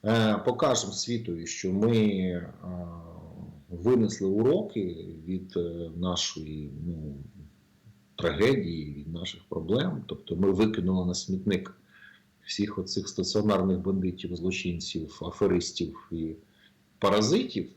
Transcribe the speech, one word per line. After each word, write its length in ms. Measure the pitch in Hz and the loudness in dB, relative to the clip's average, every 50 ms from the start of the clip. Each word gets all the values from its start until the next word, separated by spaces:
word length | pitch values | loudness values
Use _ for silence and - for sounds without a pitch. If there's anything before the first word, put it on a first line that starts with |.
| - | 2
е, 320 | 104 113 113 110 107 104 98 - | 4 4 6 6 4 4 2 2
покажемо 480 | 127 120 - - 147 123 110 - 95 - | 0 2 4 4 4 4 2 0 -4 -4
світові, 540 | - - - 120 113 113 - 85 82 82 - | -6 -4 -2 -2 -2 -2 -4 -6 -6 -6 -8
що 260 | - - - 92 92 | -8 -4 -2 0 2
ми, 240 | 98 107 117 117 113 | 4 4 4 6 6
е, 500 | 107 104 101 95 92 92 90 87 85 - - - - 90 90 87 87 85 85 85 85 85 82 82 82 - - - - - - - - _ | 6 4 4 2 0 0 0 -2 -4 -8 -14 -12 -10 -8 -8 -8 -8 -10 -10 -14 -14 -14 -16 -16 -16 -16 -14 -14 -14 -14 -16 -18 -16 _
винесли 580 | - 85 87 113 127 120 110 104 - - 98 95 | -10 0 4 4 6 6 4 2 0 0 0 2
уроки 720 | 98 104 113 120 156 196 214 - - 113 98 90 85 80 78 82 82 80 78 85 | 4 4 4 4 4 4 0 -2 -4 -4 -4 -2 -4 -8 -12 -14 -14 -12 -6 -4
від, 260 | 95 90 - - - 90 | -4 -4 -4 -4 -4 -4
е, 320 | 87 85 85 85 85 82 80 82 | -2 -2 -4 -6 -8 -8 -6 -4
нашої, 720 | 87 92 87 85 - - - 80 78 78 78 76 76 71 67 73 78 85 | -2 -2 0 0 -2 -4 -4 -8 -8 -8 -8 -8 -8 -10 -10 -8 -6 -6
ну, 280 | 85 78 76 76 69 69 69 - - 95 80 - _ _ _ _ _ _ _ - - _ _ _ _ | -6 -6 -8 -10 -10 -12 -14 -16 -18 -18 -20 -20 _ _ _ _ _ _ _ -20 -20 _ _ _ _
трагедії, 760 | - - 85 78 78 104 123 135 117 92 85 85 80 76 76 71 | -2 -2 -2 2 4 6 6 6 4 2 -2 -4 -4 -6 -8 -8
від 200 | 71 73 78 82 | -10 -8 -8 -8
наших 280 | 85 87 - - - - _ | -6 -6 -8 -10 -12 -12 _
проблем, 540 | - 90 80 80 101 123 151 185 78 69 - - | -6 -6 0 2 2 2 2 2 -2 -4 -6 -8
тобто 280 | - - - - 85 | -10 -10 -6 -6 0
ми 160 | 85 95 98 | 2 4 4
викинули 540 | 95 90 110 110 107 - 87 92 95 92 90 | 6 4 4 2 2 2 2 2 2 2 2
на 80 | 90 90 | 2 -2
смітник 640 | - - - 95 92 - 107 98 90 - - - _ _ _ _ - - - - - _ _ _ _ _ | -2 -2 -2 -4 -2 2 2 0 0 0 -6 -14 _ _ _ _ -20 -20 -20 -20 -20 _ _ _ _ _
всіх 320 | - - - 101 101 - - | -10 -2 -2 -2 -2 -2 -6
оцих 300 | 92 - - - 92 - | -6 -4 -4 -6 -6 -4
стаціонарних 720 | - - 90 - - 107 104 107 101 92 92 95 92 85 | -4 -4 -4 0 0 2 4 4 4 4 4 4 2 2
бандитів, 560 | 85 95 95 95 92 92 87 - - 87 87 | 2 0 2 2 2 0 -2 -4 -6 -8 -6
злочинців, 840 | 82 82 92 92 - - 90 85 82 - - - 85 80 - - - 80 | -2 -2 -2 -2 0 -2 -4 -4 -4 -6 -6 -6 -6 -6 -6 -10 -10 -10
аферистів 880 | 85 - - 104 95 90 87 87 - - - 87 78 - - - - | -10 -2 2 2 4 4 2 0 -2 -4 -4 -6 -6 -6 -12 -14 -8
і 240 | 85 82 80 80 80 - - _ _ _ _ _ _ _ _ _ _ _ | -6 -4 -4 -6 -6 -10 -14 _ _ _ _ _ _ _ _ _ _ _
паразитів 680 | - 98 101 104 110 110 160 226 262 - - 107 - - - | 0 2 4 4 4 4 4 2 2 0 -4 -6 -6 -6 -10